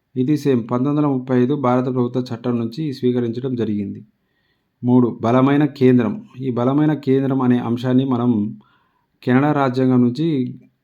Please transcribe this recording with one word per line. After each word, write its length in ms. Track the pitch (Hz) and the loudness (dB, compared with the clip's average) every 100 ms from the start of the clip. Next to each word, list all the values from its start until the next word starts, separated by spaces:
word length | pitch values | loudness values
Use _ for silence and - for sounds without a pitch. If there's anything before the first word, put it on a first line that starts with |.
| _ 127 | _ -4
ఇది 200 | 127 147 | -2 0
సేమ్ 240 | 143 123 | 0 0
పంతొమ్మిది 280 | 110 123 143 | -2 -2 -2
వందల 180 | 151 147 | 0 0
ముప్పై 360 | 131 127 127 | -2 0 0
ఐదు 120 | 123 | 0
భారత 300 | 147 127 127 | 0 0 0
ప్రభుత్వ 400 | 131 127 120 127 123 | 0 -2 -2 -4 -6
చట్టం 240 | 117 127 120 | -6 -4 -4
నుంచి 340 | 113 160 156 | -6 -6 -8
స్వీకరించడం 640 | 127 123 123 120 117 131 | -4 -2 -2 -4 -6 -6
జరిగింది. 500 | 120 107 104 101 104 - _ _ _ _ _ _ _ | -4 -4 -4 -6 -10 -18 _ _ _ _ _ _ _
మూడు, 340 | 123 127 117 - | 2 4 4 0
బలమైన 420 | 117 127 135 143 | 0 2 4 2
కేంద్రం. 600 | 147 - 127 123 113 - - 123 | 0 2 4 4 2 -4 -12 -8
ఈ 100 | 135 | -6
బలమైన 440 | 123 123 143 156 | -2 0 2 0
కేంద్రం 480 | 143 135 135 135 135 | 0 0 0 0 0
అనే 160 | 123 123 | 2 0
అంశాన్ని 460 | 117 117 127 127 | 0 -4 0 0
మనం 540 | 135 117 120 107 104 - _ _ _ _ _ _ | 0 0 0 0 -2 -8 _ _ _ _ _ _
కెనడా 300 | 127 127 147 | 0 2 2
రాజ్యాంగం 500 | 143 135 127 131 123 | 2 0 0 2 4
నుంచి 580 | 123 123 165 139 123 - _ _ | 2 0 -2 -2 -4 -10 _ _